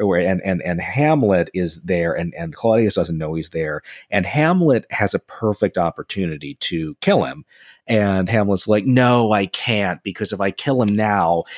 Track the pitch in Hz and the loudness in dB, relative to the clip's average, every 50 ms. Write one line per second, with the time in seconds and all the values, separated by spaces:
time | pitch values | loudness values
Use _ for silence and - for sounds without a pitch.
0 | 104 98 87 90 87 92 95 87 - 98 92 85 - 87 87 85 87 - 98 131 | 0 2 2 2 2 2 0 -2 -2 -2 -4 -2 -2 -4 -4 -4 -6 -4 -2 0
1 | 147 151 160 143 120 101 95 87 82 - - 92 90 82 80 85 82 90 90 85 | 2 2 4 4 4 4 4 2 2 0 -2 -4 -4 -4 -6 -8 -4 -2 -2 0
2 | 82 85 - 82 85 82 - 85 85 80 - - - 113 110 117 110 101 - 95 | 0 0 -2 -2 -4 -6 -6 -8 -8 -10 -8 -2 0 2 4 4 4 2 2 0
3 | 82 82 82 78 78 78 80 82 82 - - 82 78 76 76 76 - - - - | -2 -2 -4 -4 -4 -4 -6 -6 -6 -6 -6 -6 -4 -4 -6 -8 -10 -14 -18 -20
4 | - _ - 101 90 - - 151 151 165 180 185 170 147 123 110 - - - - | -10 _ -4 -4 -2 -2 0 0 2 2 2 4 4 4 4 2 0 -4 -4 -2
5 | 104 - - 95 - - - - 113 107 101 - 107 90 - 92 85 80 - - | -2 -2 -2 -4 -6 -10 -8 -4 -2 -2 0 0 -2 -2 0 0 -2 -2 -2 -6
6 | - - - 98 92 82 78 71 71 71 69 - - - - 80 80 78 147 - | -10 -8 -6 -4 -4 -4 -6 -8 -10 -12 -10 -8 -8 -6 -4 -4 -4 -6 -8 -4
7 | - 190 202 127 - 131 135 151 - _ _ _ - - - _ _ - 117 107 | 0 2 2 2 0 -2 -6 -10 -16 _ _ _ -20 -20 -20 _ _ 0 2 2
8 | 101 98 95 95 92 87 113 110 101 101 98 92 - 104 107 107 95 131 123 127 | 2 2 2 0 0 2 2 2 2 2 0 0 2 2 2 2 2 4 4 4
9 | 127 123 123 120 117 107 107 101 98 95 - - - 123 113 104 101 90 87 - | 4 6 4 4 4 4 2 2 0 -2 -4 -6 -4 -2 0 0 0 -2 -4 -4
10 | - 101 90 - 107 - 104 92 98 98 - - - 143 135 127 113 104 104 107 | -6 -10 -6 -6 -6 -4 -2 -2 -2 -2 -2 -4 -2 0 0 2 2 2 2 2
11 | 107 107 101 98 85 82 85 85 - - - | 2 2 2 2 2 2 2 0 -2 -6 -12